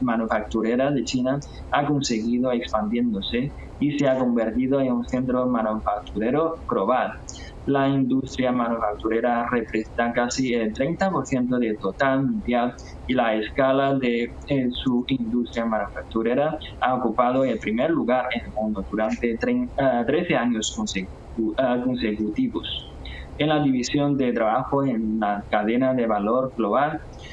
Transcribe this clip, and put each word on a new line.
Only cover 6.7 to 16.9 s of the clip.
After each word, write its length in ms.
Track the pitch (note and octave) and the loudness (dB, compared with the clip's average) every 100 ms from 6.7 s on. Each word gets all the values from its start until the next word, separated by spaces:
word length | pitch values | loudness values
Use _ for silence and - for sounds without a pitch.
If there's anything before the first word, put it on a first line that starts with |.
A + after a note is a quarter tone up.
| G#2+ G2 B2+ F#2+ - - - - - - | 0 2 2 0 -4 -14 -14 -14 -8 0
La 220 | C#3 C3+ | 2 4
industria 640 | C#3 B2+ C3 B2+ - B2+ | 2 2 0 -2 -2 0
manufacturera 960 | B2 A#2 A#2 G#2+ G#2 A2 A2+ A#2+ A#2+ A2+ | 2 0 0 -2 -2 0 2 2 2 2
representa 640 | A#2+ A2 A2 - - A#2 | 0 0 -4 -4 -2 0
casi 400 | A#2+ A#2+ - C3 | 2 0 0 0
el 180 | A#2 A2 | 0 0
treinta 380 | G#2+ C#3 E3+ G3 | 0 -2 0 0
por 160 | D#3+ C3 | 0 0
ciento 320 | C3 B2 B2 | 0 0 0
del 200 | A2+ G#2+ | 0 -2
total 460 | - - C#3 C3+ | -4 0 2 2
mundial 520 | C3+ G#2+ G#2+ A#2+ B2 - - - - | 2 -2 0 2 0 -4 -14 -14 -2
y 60 | |
la 200 | B2+ A#2 | 2 2
escala 600 | G#2+ G#2+ - C3+ C3+ C#3 C3+ | 0 0 2 4 4 4 2
de, 360 | B2 A#2 A#2 - - | 2 0 -2 -6 -2
eh, 220 | C#3 B2 | 0 0
su 340 | A#2+ C3 A#2+ B2 | -2 0 0 0
industria 580 | C3 A2+ A#2+ A2+ A#2 A#2 | -2 0 -2 -2 -2 0
manufacturera 920 | G#2+ G2+ - - A2+ A2+ B2 D3+ - - - | -2 -2 -8 -6 -2 2 2 2 -2 -8 -2
ha 140 | B2 | 0